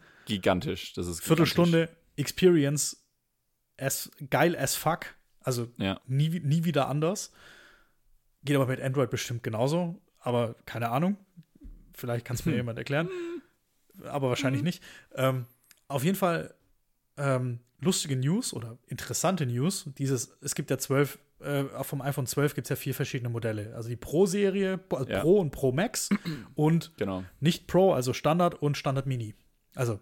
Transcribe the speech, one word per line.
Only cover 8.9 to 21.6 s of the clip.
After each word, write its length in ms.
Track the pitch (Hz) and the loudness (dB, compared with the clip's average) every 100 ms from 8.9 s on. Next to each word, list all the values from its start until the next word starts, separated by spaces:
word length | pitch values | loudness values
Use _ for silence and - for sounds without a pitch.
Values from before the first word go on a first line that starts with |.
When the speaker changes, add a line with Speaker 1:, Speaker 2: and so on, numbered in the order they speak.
| 139 120 | 0 0
Speaker 2:
bestimmt 340 | 123 - 117 | -2 -4 -6
genauso. 560 | 120 107 135 170 170 - _ _ | -4 -2 0 0 -2 -6 _ _
Aber 360 | 123 120 113 - - | -2 0 0 -6 -10
keine 240 | 117 117 | -6 -2
Ahnung. 280 | 127 180 202 _ - - _ - - - | 0 0 -2 _ -20 -20 _ -20 -18 -20
Vielleicht 300 | - 123 120 - | -10 -4 -4 -4
kann's 200 | 120 165 | -2 0
mir 80 | |
Speaker 1:
Hm. 60 | 123 | 0
Speaker 2:
jemand 180 | 120 120 | -2 -6
erklären. 320 | 131 143 175 359 339 349 - _ _ _ _ - - | -2 -2 -2 -4 -8 -10 -14 _ _ _ _ -16 -8
Aber 240 | 139 131 | -2 0
wahrscheinlich 300 | 120 135 139 | 0 0 0
Speaker 1:
Hm. 40 | 160 | 0
Speaker 2:
nicht. 180 | - - - - - | -4 -10 -20 -12 -2
Ähm, 300 | 131 131 120 _ _ _ - | 0 0 -6 _ _ _ -6
auf 160 | 139 156 | -2 0
jeden 100 | 196 | 2
Fall, 380 | 180 160 - - _ _ _ _ _ - | 2 0 -4 -14 _ _ _ _ _ -4
ähm, 420 | 139 127 127 120 - _ | 0 0 0 -6 -12 _
lustige 340 | 165 180 151 131 | 0 0 0 0
News 380 | 135 208 - | 2 0 -2
oder 240 | 123 113 120 - | -6 -10 -14 -12
interessante 580 | 123 - 120 165 185 127 | -10 -6 0 0 2 0
News. 380 | 120 165 - 143 135 | 0 0 -2 -8 -6
Dieses, 400 | 135 127 - _ | -2 -2 -4 _
es 160 | 147 - | -6 -4
gibt 160 | 143 | -4
ja 60 | 131 | -4
zwölf, 420 | - 139 139 - _ - | 0 2 0 -4 _ -12
äh, 240 | - 143 | -4 -2